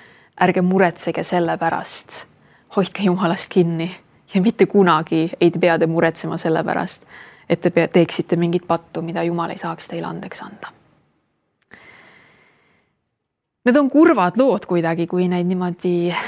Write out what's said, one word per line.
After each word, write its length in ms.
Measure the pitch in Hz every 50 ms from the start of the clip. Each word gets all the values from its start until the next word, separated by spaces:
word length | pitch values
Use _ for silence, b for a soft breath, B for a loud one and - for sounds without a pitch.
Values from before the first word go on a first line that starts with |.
| B B B B B B B -
ärge 200 | 180 185 175 185
muretsege 600 | 180 185 185 190 190 170 165 - - 170 165 165 165
selle 340 | - 185 175 170 165 165
pärast. 680 | - 165 165 - - - - - - - - - - - _ _ b b b b b b b -
Hoidke 280 | 202 180 - - - 202
Jumalast 480 | 185 180 185 202 165 185 - - -
kinni 380 | - 190 170 165 165 160 165 180 185 - _ _ _ _ _ _ -
ja 80 | 190
mitte 240 | 185 233 - - 190
kunagi 640 | - - 202 190 175 160 156 160 - 165 160 160 165 - -
ei 100 | 180 170
pea 260 | - 170 - 175 165 160
te 80 | 170
muretsema 500 | 160 160 170 170 165 160 - - 160 160
selle 260 | 175 - 165 160 - -
pärast, 420 | - - - - 185 - - _ B B B B B B B B B
et 120 | 175 -
te 80 | - 175
pea-, 180 | - 170 165
teeksite 480 | - - 185 165 - - - 165 - -
mingit 320 | 170 175 170 170 180 -
pattu, 340 | - 170 170 - _ - 165
mida 220 | 165 165 165 170 170
Jumal 260 | 170 175 170 165 160
ei 80 | -
saaks 300 | - - 165 165 - - -
teile 160 | 175 165 165
andeks 340 | 160 165 170 196 - - - -
anda. 280 | - - - - - _ _ _ _ _ _ _ _ _ _ _ _ _ _ _ _ _ _ _ _ b b b b b b b b b b b b b b b b b b b b b b b b b _ _ _ _ _ _ _ _ _ _ _ _ _ -
Need 120 | 240 240 294
on 100 | 277 254
kurvad 480 | - 294 330 330 320 208 180 180 -
lood 300 | 226 269 269 180 202 - -
kuidagi, 380 | 185 175 165 165 165 175 170
kui 200 | - - 180 180
neid 200 | 175 180 175 175 180
niimoodi 640 | 185 180 180 175 175 - - 180 175 175 170 175 170 B B